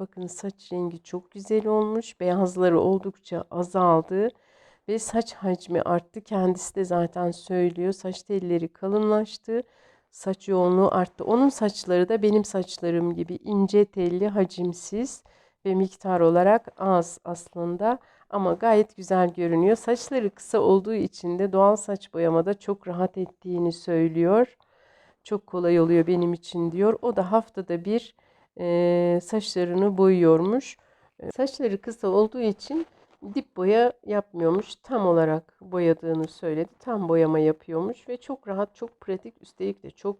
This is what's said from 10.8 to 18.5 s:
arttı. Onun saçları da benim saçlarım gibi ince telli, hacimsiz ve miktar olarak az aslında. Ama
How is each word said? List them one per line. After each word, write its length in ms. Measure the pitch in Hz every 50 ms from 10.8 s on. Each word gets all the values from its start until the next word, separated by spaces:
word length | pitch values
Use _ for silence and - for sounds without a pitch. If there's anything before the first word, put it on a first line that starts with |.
| 196 190 -
arttı. 300 | 185 185 - _ - -
Onun 240 | - 214 240 269 277
saçları 600 | 262 - 226 202 202 - - - 180 175 180 180
da 140 | 220 220 202
benim 220 | 214 208 214 202
saçlarım 680 | - - 196 180 - - - - 170 170 170 170 175 170
gibi 200 | 170 170 165 180
ince 500 | - - - 208 202 196 190 208 208 208
telli, 440 | 202 - 196 180 175 175 180 202 208
hacimsiz 960 | 202 208 190 180 - - 175 180 175 175 - - - 214 247 269 - - _ _ _ _ _ _ _ _ -
ve 100 | 196 190
miktar 460 | 185 190 185 - - - 190 185 175
olarak 520 | 170 165 165 175 180 190 214 233 - - -
az 420 | - 185 196 185 175 170 170 - - -
aslında. 720 | 175 175 170 - - - 175 170 170 175 175 202 220 247 262 _ _ _ _ _ _
Ama 220 | - 202 190 180